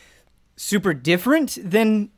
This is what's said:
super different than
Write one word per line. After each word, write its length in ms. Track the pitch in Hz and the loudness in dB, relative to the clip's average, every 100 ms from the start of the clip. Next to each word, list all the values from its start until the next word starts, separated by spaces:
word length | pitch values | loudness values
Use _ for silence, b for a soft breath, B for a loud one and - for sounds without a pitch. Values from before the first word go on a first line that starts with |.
| B B B _ _ - | B B B _ _ -14
super 360 | - 202 202 | -4 -2 0
different 640 | 143 135 180 240 320 269 - | -2 0 0 2 2 0 -6
than 460 | 185 208 220 214 208 | -2 2 2 2 -2